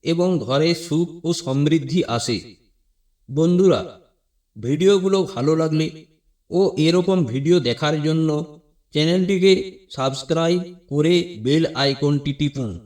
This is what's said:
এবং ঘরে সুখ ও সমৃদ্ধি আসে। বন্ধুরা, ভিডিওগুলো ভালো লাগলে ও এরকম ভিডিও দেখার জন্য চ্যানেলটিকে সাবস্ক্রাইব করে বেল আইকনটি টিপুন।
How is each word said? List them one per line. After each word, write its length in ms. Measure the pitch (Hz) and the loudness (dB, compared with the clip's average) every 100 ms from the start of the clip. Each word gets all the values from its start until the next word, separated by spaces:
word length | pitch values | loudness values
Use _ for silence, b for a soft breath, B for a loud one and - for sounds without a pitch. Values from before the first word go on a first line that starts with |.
এবং 240 | 160 170 180 170 | -2 0 0 0
ঘরে 320 | 113 135 165 | 0 0 0
সুখ 340 | 165 - 151 175 - | -2 -2 -2 -2 -4
ও 40 | 165 | -6
সমৃদ্ধি 680 | 170 - 135 147 160 131 170 - | -4 -2 0 2 0 0 -2 0
আসে। 280 | 117 - 104 113 - _ _ _ _ _ _ - | -4 -2 -6 -8 -20 _ _ _ _ _ _ -8
বন্ধুরা, 520 | 139 165 180 190 120 90 - _ _ _ _ _ 107 | 0 2 4 4 2 -2 -16 _ _ _ _ _ -10
ভিডিওগুলো 640 | 117 151 190 196 190 196 | -4 2 4 4 2 0
ভালো 280 | 165 - 139 160 | -2 -2 0 0
লাগলে 300 | 160 156 160 - - _ _ _ _ | 0 0 -2 -6 -20 _ _ _ _
ও 100 | 175 190 - | 0 0 2
এরকম 400 | 156 180 180 185 | 2 2 2 0
ভিডিও 320 | 131 127 147 175 | 0 -2 2 2
দেখার 360 | 120 117 151 156 | 2 -2 -2 0
জন্য 260 | 151 160 160 151 165 - _ _ _ | 0 0 0 -2 -6 -16 _ _ _
চ্যানেলটিকে 580 | 147 156 180 180 190 190 190 - - _ | -2 0 0 0 2 4 4 0 -14 _
সাবস্ক্রাইব 680 | - 135 139 - 160 165 180 175 - _ | -4 -4 -4 -4 0 0 0 -4 -16 _
করে 260 | 143 156 175 175 110 | 0 2 2 0 -6
বেল 220 | 117 156 160 | 0 0 0
আইকনটি 580 | - 139 135 143 143 143 | 0 -2 0 0 0 -2
টিপুন। 380 | 139 147 135 113 85 | -4 -4 -4 -8 -8